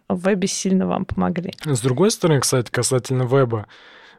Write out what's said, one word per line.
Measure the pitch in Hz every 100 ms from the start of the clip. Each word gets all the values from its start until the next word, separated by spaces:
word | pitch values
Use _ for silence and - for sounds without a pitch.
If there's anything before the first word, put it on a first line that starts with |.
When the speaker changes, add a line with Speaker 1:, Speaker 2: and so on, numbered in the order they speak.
| -
Speaker 1:
в | 185 180
вебе | 202 190
сильно | - 190 190 190
вам | - 190
помогли. | - 180 175 175 -
Speaker 2:
С | 151 131
другой | 127 127 202
стороны, | - 175 143
кстати, | - 127 117
касательно | - 117 131 - 127 127
веба, | 139 123 113 101 - - - -